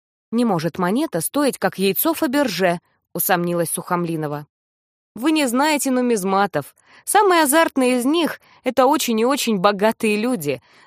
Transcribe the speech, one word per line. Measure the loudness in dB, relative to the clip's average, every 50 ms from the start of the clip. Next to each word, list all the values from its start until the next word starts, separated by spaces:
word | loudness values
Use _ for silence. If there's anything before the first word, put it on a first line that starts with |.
| _ _ _ _ _ -6
"Не | -2 -2 0
может | 0 0 0 -2 -4 -4 -2
монета | -2 -2 0 -2 -2 -2 -4 -4
стоить, | -4 -4 -2 0 0 0 -2
как | -2 -4 -4 -2 0
яйцо | -2 0 0 0 0 -2
Фаберже", — | -2 -2 -2 -2 0 0 0 -2 -2 0 0 0 0 -2 _ _ _ _ _ _ -8
усомнилась | -4 -2 0 0 0 0 -2 -2 -2 -2 -4
Сухомлинова. | -6 -8 -6 -4 -4 -2 -2 -4 -4 -6 -6 -6 -8 -8 -12 _ _ _ _ _ _ _ _ _ _ _ _ _ -10
"Вы | -4 -2 0
не | 2 2 0 0
знаете | 0 0 2 2 0 0 0 0
нумизматов. | 0 0 0 0 0 0 0 0 0 0 0 0 -2 -4 -6 -6 _ _ _ _ -20 -16 -4
Самые | 0 2 4 4 6 4 4 4
азартные | 4 4 2 2 2 2 0 2 2 2
из | 2 2
них — | 0 2 2 0 -2 -4 -8 _ _ _ _ -6
это | -4 0 2 4
очень | 4 4 2 0 -2 0 0
и | 0
очень | 0 0 0 0 -2 0 2
богатые | 2 2 2 2 0 0 0 0 -2 -2 0 0
люди. | -2 -2 -4 -4 -4 -6 -6 -8 _ _ _ _ _